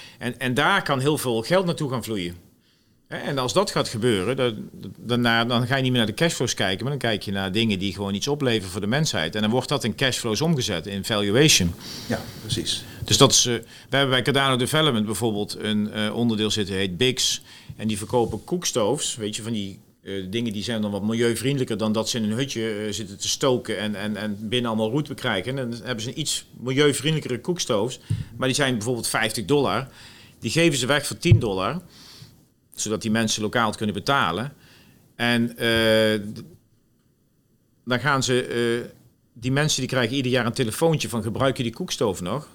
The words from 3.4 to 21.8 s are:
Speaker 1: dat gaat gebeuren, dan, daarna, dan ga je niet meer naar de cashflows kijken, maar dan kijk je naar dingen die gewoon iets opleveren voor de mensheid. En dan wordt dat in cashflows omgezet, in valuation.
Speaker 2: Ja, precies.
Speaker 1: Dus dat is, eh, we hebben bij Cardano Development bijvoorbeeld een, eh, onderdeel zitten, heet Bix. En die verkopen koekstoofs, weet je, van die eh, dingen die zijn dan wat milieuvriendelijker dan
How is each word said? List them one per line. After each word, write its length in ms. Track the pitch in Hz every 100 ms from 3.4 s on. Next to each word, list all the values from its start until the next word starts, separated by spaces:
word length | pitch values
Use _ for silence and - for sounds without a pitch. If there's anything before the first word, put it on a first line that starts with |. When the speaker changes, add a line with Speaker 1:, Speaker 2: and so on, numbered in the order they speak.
| 127
Speaker 1:
dat 180 | 180 202
gaat 160 | 160 127
gebeuren, 480 | 113 120 98 95 139
dan, 340 | 123 107 - - 98 -
daarna, 480 | 110 120 120 117 117
dan 220 | 120 123
ga 80 | 139
je 60 |
niet 100 | 131
meer 80 | 123
naar 100 | 107 -
de 80 |
cashflows 300 | 165 - 127
kijken, 280 | - 98 95
maar 80 | 80 135
dan 100 | 117
kijk 120 | 104
je 100 | -
naar 200 | 98 95
dingen 280 | 101 117 95
die 140 | 98
gewoon 200 | 90 101
iets 140 | 98 143
opleveren 420 | 147 131 113 92
voor 100 | 98
de 60 | 101
mensheid. 480 | 135 160 95 80 107
En 60 |
dan 100 | 107
wordt 180 | 123 -
dat 140 | 143
in 120 | 117 -
cashflows 460 | 131 - 113 107
omgezet, 440 | 160 147 113 85 90
in 180 | 101 -
valuation. 680 | 107 101 117 151 - 87 82 - - -
Speaker 2:
Ja, 120 | - - -
precies. 420 | - - - - - -
Speaker 1:
Dus 140 | - 107
dat 140 | 135
is, 140 | - 123
eh, 80 | 117 - - -
we 60 | 139
hebben 120 | 139
bij 120 | 127
Cardano 340 | 131 139 135 127
Development 500 | 127 156 156 113 107
bijvoorbeeld 520 | 101 117 104 101 -
een, 320 | 101 107 104
eh, 240 | 107 107 -
onderdeel 360 | 120 107 107
zitten, 240 | 110 98 95
heet 220 | 98 87
Bix. 440 | 127 - - - - - - -
En 120 | 110
die 100 | 104
verkopen 460 | 104 127 113 107
koekstoofs, 720 | - 175 - 123 104 151 - -
weet 200 | 104 107
je, 60 |
van 120 | 110
die 260 | 110 98 90 - _ -
eh, 60 | 98 92
dingen 240 | 117 120
die 100 | 104
zijn 180 | 101 113
dan 100 | 104
wat 120 | 101
milieuvriendelijker 760 | 107 117 120 113 131 143 127
dan 140 | 104